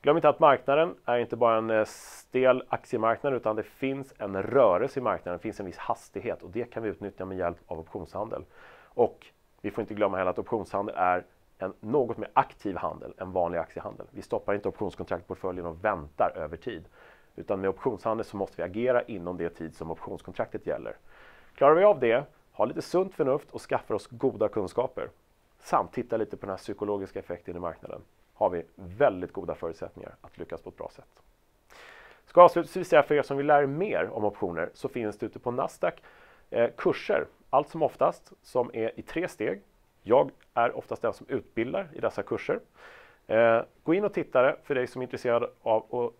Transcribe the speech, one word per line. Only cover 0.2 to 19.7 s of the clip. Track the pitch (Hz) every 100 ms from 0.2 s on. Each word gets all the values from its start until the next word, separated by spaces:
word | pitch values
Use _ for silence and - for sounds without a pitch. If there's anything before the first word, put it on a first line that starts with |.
| 151
att | 147
marknaden | 160 123 - 139 165 - -
är | 120
inte | 117 113
bara | 120 113
en, | 113
eh, | 110 107
stel | - - - - 127 127 127 -
aktiemarknad, | 120 - 123 113 113 143
utan | 127 113 107
det |
finns | 104 - 135 135 135 -
en | 104 95
rörelse | 104 131 117 90 135 -
i |
marknaden, | 120 90 - 90
det |
finns | 113 98
en | 95
viss | -
hastighet, | - - - 98 113 87
och | 92
det | 98 120
kan | -
vi | 110
utnyttja | 95 101 - 95
med | 95
hjälp | 87 85 _
av | 80
optionshandel. | 82 107 82 95 110 - - - - -
Och | - - 120 - - _ _ _
vi | 107
får | -
inte | 104
glömma | 104 101 95
heller | 92
att | 90
optionshandel | 95 113 90 101 104 -
är | 90 90 - _ _ _
en | 95 -
något | 107 143 120 110
mer | 107
aktiv | - 135 - 104 87
handel | 82 - - -
än | 92
vanlig | 92 85 85
aktiehandel. | 92 - 90 - -
Vi | -
stoppar | - 110 -
inte | 101 101
optionskontrakt | - 98 - 92 90
i | -
portföljen | 92 95 90 85
och | 85 104
väntar | 95 73 - 90 -
över | 78 82
tid. | - 90 87 _ - - _ -
Utan | 90 98
med | 95
optionshandel | 95 135 107 113 101 101
så | 101
måste | 95 -
vi |
agera | 87 95 120 120
inom | - 104 87 90
det | 85
tid | - 82